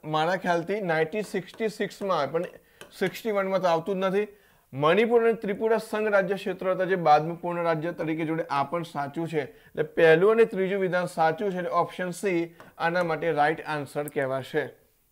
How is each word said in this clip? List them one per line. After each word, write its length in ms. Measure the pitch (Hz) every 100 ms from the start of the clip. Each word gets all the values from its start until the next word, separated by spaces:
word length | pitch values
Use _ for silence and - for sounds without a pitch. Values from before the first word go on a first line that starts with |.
મારા 320 | 156 156 165 185
ખ્યાલથી 440 | 180 170 165 208
નાઇન્ટીન 420 | 180 160 156 214
સિક્સટી 460 | 202 196 - - 220
સિક્સમાં 500 | - - - 202 165
આવે, 120 | 135
પણ 140 | 165 175 - _ _ - -
સિક્સટી 360 | 185 - 226 202
વનમાં 260 | 190 190
તો 60 | 180
આવતું 320 | 165 170 185
જ 40 |
નથી. 220 | 190 196 208 - _ _ _
મણિપુર 480 | 131 151 190 226 233 226
અને 100 | 226
ત્રિપુરા 340 | 202 202 220 220
સંઘ 320 | 220 214 214
રાજ્ય 220 | 202 185 196
ક્ષેત્ર 340 | 202 180 185
હતા, 120 | 180
જે 120 | 185 185
બાદમાં 420 | 160 151 156 170
પૂર્ણ 220 | 175 175
રાજ્ય 300 | 170 160 165
તરીકે 340 | 170 160 160 160
જોડે. 140 | 165 165
આ 140 | 139
પણ 180 | 139 170
સાચું 460 | 160 147 139 165 160
છે, 140 | 160
એટલે 400 | 131 - - -
પહેલું 480 | 151 - 165 160 202
અને 140 | 226
ત્રીજું 360 | 226 185 185 196
વિધાન 260 | 185 180 180
સાચું 460 | - 160 - 202
છે, 60 | 180
એટલે 120 | 170
ઓપ્શન 400 | 170 165 - 180
સી 300 | 170 202 170 165 - - -
આના 260 | 165 180
માટે 280 | 170 156 165
રાઈટ 320 | 147 147 156 -
આન્સર 380 | 151 135 147 147
કહેવાશે. 560 | 147 131 135 123 156 123 - _ _ _